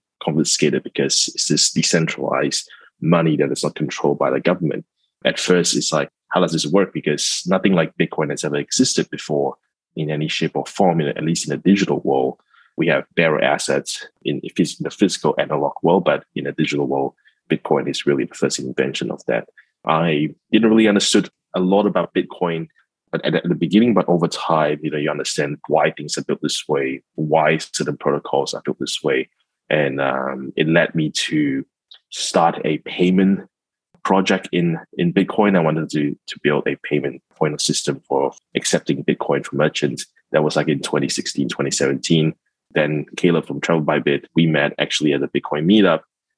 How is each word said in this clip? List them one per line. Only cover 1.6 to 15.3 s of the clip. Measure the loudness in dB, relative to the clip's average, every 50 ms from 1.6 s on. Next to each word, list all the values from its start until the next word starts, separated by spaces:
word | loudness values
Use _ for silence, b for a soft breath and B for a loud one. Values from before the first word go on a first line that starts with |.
| 0 0
decentralized | 0 0 -2 0 2 0 0 0 -4 -4 -4 -2 -2 0 0 -2 -2 -4 -6 B B B B B B -4
money | 0 4 4 4 4 4 2 2
that | 2 0
is | 0 -2 -4
not | -4 -4
controlled | -4 -6 -6 -4 -2 0 0 0 2
by | 0 0
the | 0 0
government." | 2 0 0 0 0 -2 -2 -4 -8 _ _ _ _ _ _ _ -2
At | -2 -2 0
first, | 2 2 4 4 4 2 0
it's | -2 -2 0 0
like, | -2 -2 -2 _ _ _ -4
"How | 0 0
does | 2 2 0
this | -2 -2
work?" | 2 2 2 2 2 -2
Because | -6 -2 -2 -2 -2 -2 -4 -4 -4 -2
nothing | 0 0 2 2 2 2
like | 2 2 0 0
Bitcoin | -2 -2 -2 -2 -2 -2 -2
has | -2 -4 -4
ever | -4 -2
existed | -4 -4 -2 0 0 2 2 2 -2 -2 -2
before | -4 -12 -8 -4 -2 -2 -2 -2 -4 -8 _ _ _ _ _ _ -10
in | -8 -6 -4
any | -4 -4 -4 -4
shape | -4 -2 -4 -2 -2
or | -4 -6
form, | -4 0 2 2 2 2 2
in, | 0
at | -2 -2 -2 -2
least | -2 -2 -2 -2 -4
in | -4
the | 0 4
digital | 4 4 4 4 0 -2 -2
world. | 0 0 0 2 0 0 -4 -6 b b b b b b b
We | b 0 0
have | 0 0 -2 _ 0
bearer | 2 2 2 2 2 2
assets | 2 0 0 0 0 -2 -2 -2 -4 -10 -12 -12 -16 _ _ -6
in, | -4 -4 -4
in | -6 -6
phys-, | -2 -2 -2 -2 -2 -6
in | -8
the | -6
physical | -2 0 0 0 0 0 0 0